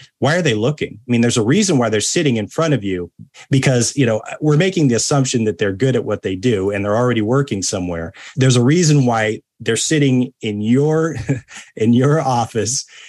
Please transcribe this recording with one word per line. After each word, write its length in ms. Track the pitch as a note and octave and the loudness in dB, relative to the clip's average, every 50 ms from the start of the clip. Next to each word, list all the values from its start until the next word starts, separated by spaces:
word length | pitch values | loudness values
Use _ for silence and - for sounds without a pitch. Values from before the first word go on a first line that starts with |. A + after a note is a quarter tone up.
| - - _ - | -6 -18 _ -2
Why 180 | - C#3 E3 | -2 0 0
are 60 | F3+ | 0
they 120 | E3+ C3+ A2 | 0 0 0
looking? 460 | G#2 A2 C#3+ D3+ - - - - G#2 | 0 0 -2 -2 -4 -6 -10 -10 -10
I 100 | - - | -4 0
mean, 120 | A#2+ A#2 | 0 2
there's 160 | A#2 A#2+ - B2 | 2 2 2 0
a 40 | |
reason 360 | G2+ A#2 E3 G#3 G#3 F#3 D#3 B2 | 2 2 2 2 2 2 2 2
why 100 | A#2+ G#2+ | 2 2
they're 120 | A2 G#2 | 0 0
sitting 360 | - - - E3+ - B2+ A#2 | 0 -2 -2 0 0 0 0
in 100 | A2 G#2 | -2 -4
front 280 | F#2 - D#3 E3 D#3 C#3 | -4 -2 -2 0 0 0
of 100 | A2+ G2+ | 0 -2
you 260 | G2 F#2 F2+ F2 E2+ _ - - - _ - - - | -4 -4 -4 -6 -10 _ -20 -20 -20 _ -16 -10 -6
because, 460 | C#3 C3+ C#3 C#3+ B2+ A#2+ A2+ - - | -4 0 0 2 2 2 0 0 0
you 100 | D3 B2+ | 0 2
know, 160 | A#2 A2 G#2+ - - - - | 2 0 -2 -4 -8 -8 -4
we're 180 | - D3+ D3 D3+ | 0 2 2 2
making 280 | F#3+ F#3+ F#3 F3 D3+ | 2 2 2 2 2
the 80 | B2 A#2 | 2 2
assumption 500 | G#2+ - - D3+ C#3 C3 C3 - A#2 A2+ | 2 0 0 0 0 0 0 0 0 0
that 140 | G#2+ G#2 - | -2 -2 -2
they're 140 | G#2+ G2 | -2 -2
good 240 | F#2+ F#2+ C#3 C3+ B2 | -2 0 0 0 0
at 80 | A2+ F#2+ | 0 -2
what 180 | G#2+ G#2 - | -4 -4 -4
they 140 | - G2 F#2 | -4 -6 -4
do 340 | F#2 G#2+ B2+ A2 F#2+ F#2 G2+ | -2 -2 0 0 0 0 -2
and 140 | G#2 G2 G2+ | -2 -2 -2
they're 120 | G2+ G#2 | -2 0
already 260 | A#2 B2 B2 A2+ A2+ | 0 0 0 0 0
working 400 | G#2 G#2+ B2+ C#3+ C#3 - G#2+ F#2+ | 0 0 0 0 0 -2 -4 -6
somewhere. 500 | F2+ - A2 F#2+ F2+ F2 E2+ E2 E2 F#2 - - - - - | -4 -4 -4 -4 -4 -4 -6 -6 -8 -10 -12 -16 -20 -8 -2
There's 200 | - B2+ C3 A#2+ | 0 2 4 4
a 60 | B2 | 4
reason 440 | A#2+ C3+ D#3 F3+ F3 D3+ D3 C#3+ B2+ | 4 4 4 4 4 4 4 4 4
why 340 | A#2+ A2+ A2+ A2 G#2+ A2+ - - _ _ - | 2 0 0 0 -2 -4 -6 -10 _ _ -8
they're 180 | A2+ A2+ A2+ | -4 -2 -2
sitting 560 | A2 - - D#3+ D3+ C#3+ C3+ B2+ B2 B2+ B2 - _ | -2 0 0 0 2 2 2 2 2 0 -2 -6 _
in 180 | - A2 G#2 G#2 | -6 -6 -4 -2
your, 560 | G#2+ A2 B2 C3+ C#3+ D#3 D#3 D#3+ D#3+ E3 C3+ - - - - A#2+ - | 0 2 2 2 2 2 0 0 0 -2 -4 -6 -4 -4 -6 -6 -8
<laughs> 300 | - - - - - - | -14 -20 -20 -20 -12 -6
in 160 | - A2 A#2 | -2 2 2
your 280 | A#2+ B2 C3 D3 D3 D#3+ | 4 4 4 4 2 2
office, 640 | - C3 B2+ A#2+ A2+ - - A2+ G2+ A2+ B2+ - - - - - - | 2 0 0 0 -2 -2 -2 -4 -2 -2 -4 -6 -8 -10 -16 -20 -20